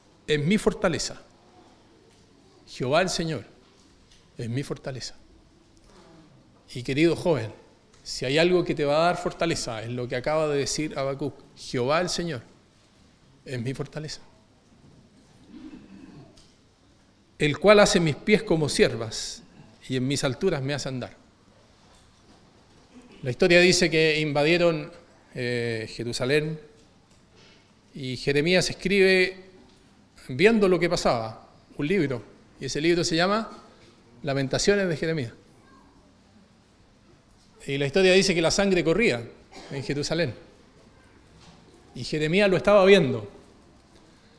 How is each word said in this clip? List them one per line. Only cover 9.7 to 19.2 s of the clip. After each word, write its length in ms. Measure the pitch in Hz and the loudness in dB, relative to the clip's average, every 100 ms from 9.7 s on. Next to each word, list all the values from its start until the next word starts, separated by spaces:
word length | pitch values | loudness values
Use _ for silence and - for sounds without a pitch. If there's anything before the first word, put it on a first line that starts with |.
| 113 | -8
es 60 | 113 | -8
lo 180 | 123 120 | -8 -6
que 80 | 127 | -6
acaba 320 | 147 156 151 | -2 -2 0
de 100 | 143 | -2
decir 400 | 131 - 151 147 | -2 -4 -6 -4
Habacuc: 360 | 139 139 147 - - - | -6 -4 -8 -10 -18 -20
"Jehová 420 | - 131 123 160 | -8 -4 0 0
el 80 | 180 | 0
Señor 340 | - 175 127 - _ _ _ _ _ _ _ _ _ | -4 -6 -10 -14 _ _ _ _ _ _ _ _ _
es 180 | - 127 | -12 -8
mi 120 | 117 | -6
fortaleza, 480 | 135 139 151 156 - - _ _ _ _ _ - - _ _ _ _ - - - - 196 190 - 156 131 - - _ _ _ _ _ _ _ _ - | -8 -10 -10 -12 -14 -18 _ _ _ _ _ -20 -20 _ _ _ _ -20 -20 -20 -20 -20 -20 -20 -20 -20 -20 -20 _ _ _ _ _ _ _ _ -2
el 200 | 151 135 | -2 2
cual 240 | 196 208 | 6 8
hace 180 | 202 190 | 6 4
mis 160 | 160 135 | 0 -2
pies 280 | - 202 | 0 0
como 260 | - 165 147 | 2 -2 0
ciervas 720 | - 175 113 110 - | 2 0 0 -8 -10